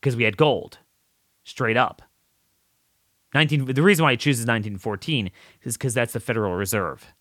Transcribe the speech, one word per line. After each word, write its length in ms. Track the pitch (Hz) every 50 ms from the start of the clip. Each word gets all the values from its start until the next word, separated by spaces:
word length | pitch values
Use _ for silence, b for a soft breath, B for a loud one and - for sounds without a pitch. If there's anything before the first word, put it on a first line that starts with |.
'Cause 160 | - 139 123 117
we 80 | 117
had 100 | 107 107
gold, 440 | - 156 151 127 92 - - - - _ _ _ _ _ _ _ _ _ _ _ _ _
straight 320 | - - - 131 113 113 120
up. 240 | 127 - - - - _ _ _ _ _ _ _ _ _ _ _ _ _ _ _ _ _ _ _ _ _ _ _ _ _ _
Nineteen, 300 | 143 160 151 151 147 135
the 180 | 127 131 135
reason 220 | 156 196 208 156 165
why 80 | 147
he 60 | 127 117
chooses 280 | - 147 139 117 117
nineteen 320 | 120 117 113 104 107 104 98
fourteen 540 | - 117 104 98 - - 160 131 104 90 b b b b b b _
is 140 | 123 117 -
'cause 160 | - 135 110
that's 180 | 127 120 113
the 80 | - 117
Federal 340 | - - 120 113 107 98 90
Reserve. 580 | 90 101 92 - 107 95 80 67 - - - _ _